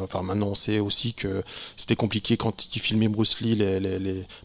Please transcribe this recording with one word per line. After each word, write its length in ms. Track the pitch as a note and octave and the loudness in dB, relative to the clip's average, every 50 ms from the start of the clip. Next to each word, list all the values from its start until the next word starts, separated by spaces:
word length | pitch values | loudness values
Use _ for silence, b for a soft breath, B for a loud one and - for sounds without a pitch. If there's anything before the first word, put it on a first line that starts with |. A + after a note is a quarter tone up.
| G2 | -4
enfin, 180 | F#2 - G2+ | -4 -4 -4
maintenant, 280 | F2+ F#2 F#2+ G#2 G#2 G2+ | -2 0 0 0 0 0
on 60 | G2 | 0
sait 260 | - - - G#2+ G#2+ | 0 0 2 2 2
aussi 340 | G#2 G2+ - - - A#2+ A2+ | 2 2 0 0 0 -2 -2
que 280 | - - G2+ F#2+ F#2+ F#2 B B B B B B - | -4 -4 -2 -2 -2 -4 B B B B B B -4
c'était 180 | - - A2+ | 0 0 2
compliqué 400 | - - G#2 - A2 - - A#2 | 2 2 2 0 0 0 2 2
quand 380 | - - A2+ G#2 - - - - | 2 2 0 -2 -4 -6 -6 -6
il 20 | A2+ | -4
filmait 280 | - - A2 A2 A2 A2 | -2 0 2 4 4 4
Bruce 320 | G#2+ G#2 A2 - - - | 4 2 2 2 0 0
Lee, 140 | - A2+ A2 | 0 2 2
les, 260 | G#2 G#2 G2 F#2+ F#2+ | 4 4 2 2 0
les, 180 | G2 F#2+ F#2 F#2 | 0 0 -2 -2
les... 260 | F#2+ G2 F#2+ F#2+ F#2 B B B | -2 -2 -4 -4 -6 B B B